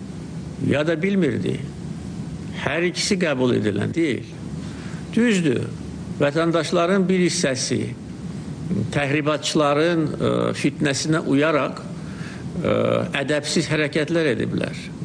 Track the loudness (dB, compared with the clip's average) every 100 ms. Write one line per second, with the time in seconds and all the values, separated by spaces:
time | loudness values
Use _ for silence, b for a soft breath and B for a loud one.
0 | -6 -12 -10 -10 -10 -4 0 2 2 0
1 | 2 2 2 2 -2 -2 -6 -10 -10 -10
2 | -10 -8 -8 -8 -8 -6 -4 -2 -2 -2
3 | 0 2 2 2 4 4 2 0 0 0
4 | 0 0 -6 -10 -10 -8 B B B B
5 | -2 2 4 4 4 2 -2 -6 -10 -10
6 | -8 0 2 2 2 2 2 2 4 4
7 | 4 4 4 2 0 0 0 -2 -2 -6
8 | -10 -10 -10 -8 -8 -8 -2 -2 0 0
9 | 0 2 2 0 2 2 4 4 4 4
10 | 2 0 0 2 0 0 0 2 0 0
11 | 2 2 4 4 4 2 0 -4 -10 -10
12 | -10 -10 -10 -10 -8 -2 0 2 2 2
13 | 0 -2 0 0 0 0 2 2 2 0
14 | 0 2 2 2 0 -2 -2 -6 -10 -6